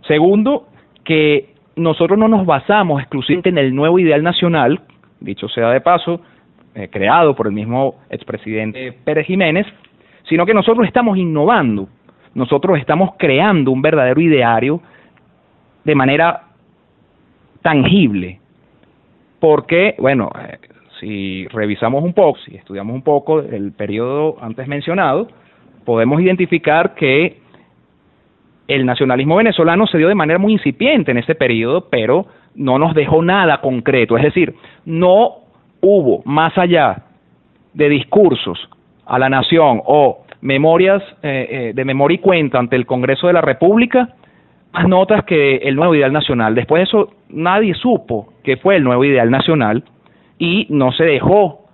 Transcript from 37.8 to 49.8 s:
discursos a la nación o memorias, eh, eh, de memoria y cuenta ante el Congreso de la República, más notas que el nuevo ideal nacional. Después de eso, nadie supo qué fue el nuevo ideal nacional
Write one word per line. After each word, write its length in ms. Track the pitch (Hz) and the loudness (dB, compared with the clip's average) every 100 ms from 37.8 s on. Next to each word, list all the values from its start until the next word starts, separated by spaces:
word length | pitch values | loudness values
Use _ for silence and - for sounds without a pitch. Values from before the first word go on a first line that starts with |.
| 147 | 2
discursos 840 | 143 - 208 185 123 - 87 - _ _ _ - | 2 0 4 4 2 -6 -10 -16 _ _ _ -6
a 120 | 127 | -2
la 120 | 131 | 0
nación 520 | 135 - 165 151 117 - | 0 2 2 4 2 2
o 400 | 147 135 - - - | 2 2 0 -18 -10
memorias, 600 | 135 135 156 170 185 196 196 - | -4 0 2 2 2 0 -4 -10
eh, 240 | 147 135 127 | -8 -6 -6
eh, 220 | 131 117 | -8 -8
de 120 | 117 131 | -6 -4
memoria 300 | 131 143 175 | 0 0 0
y 40 | |
cuenta 400 | 190 175 143 123 | 0 -2 0 -2
ante 160 | 120 127 | -2 -2
el 100 | 120 | -2
Congreso 420 | 127 127 135 175 | -4 -2 0 2
de 60 | |
la 80 | 175 | 2
República, 680 | 147 131 170 220 240 254 247 _ _ _ _ _ _ | 0 2 2 2 2 0 -2 _ _ _ _ _ _
más 140 | - 180 | -2 2
notas 360 | 185 190 208 | 2 2 0
que 320 | - 160 139 131 | 0 0 2 0
el 200 | 139 135 | -2 0
nuevo 200 | 175 156 | 2 2
ideal 160 | 135 | 2
nacional. 420 | 151 147 123 110 | 0 -2 0 0
Después 280 | 117 113 160 | 0 0 0
de 20 | |
eso, 300 | 190 220 - _ _ | 2 0 -2 _ _
nadie 440 | - 170 196 214 | -6 -2 0 0
supo 600 | 170 247 214 - 113 104 _ | -2 -2 -2 -4 -10 -10 _
qué 140 | - 127 | -6 -2
fue 180 | 185 190 | 0 2
el 80 | |
nuevo 200 | 131 123 | 2 2
ideal 280 | 139 135 117 | 2 2 2
nacional 520 | 131 - 156 110 113 | 0 0 0 0 -2